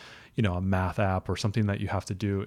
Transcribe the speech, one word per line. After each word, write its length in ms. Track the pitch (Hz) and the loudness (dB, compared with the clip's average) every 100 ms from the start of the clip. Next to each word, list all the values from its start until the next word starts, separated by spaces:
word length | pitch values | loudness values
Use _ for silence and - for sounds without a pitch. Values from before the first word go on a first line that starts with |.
| - - - - | -20 -20 -8 -2
you 80 | |
know, 100 | 107 | 0
a 80 | 90 | 0
math 380 | 95 95 92 - | 2 2 2 0
app 280 | 101 92 - | 2 0 0
or 80 | 92 | -2
something 300 | 110 107 104 | 0 2 2
that 140 | 101 | 0
you 80 | 104 | -2
have 180 | 98 - | -4 -4
to 80 | |
do, 320 | 98 104 98 | -2 0 0